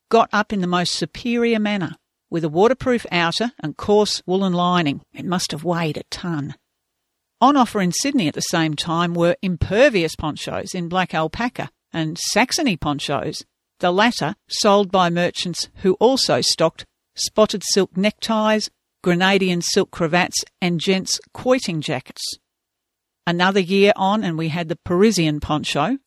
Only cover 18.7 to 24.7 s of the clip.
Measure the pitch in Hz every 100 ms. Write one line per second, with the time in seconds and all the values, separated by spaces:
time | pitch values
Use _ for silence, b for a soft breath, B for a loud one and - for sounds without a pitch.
18.7 | - _ _ 180 175 190 196 190 175 -
19.7 | 202 - - 160 175 - - - _ 180
20.7 | 170 196 190 - - - - 254 262 -
21.7 | 160 143 135 - - - - _ _ _
22.7 | _ _ _ _ _ 175 175 185 202 175
23.7 | 196 202 - 190 214 190 160 165 170 160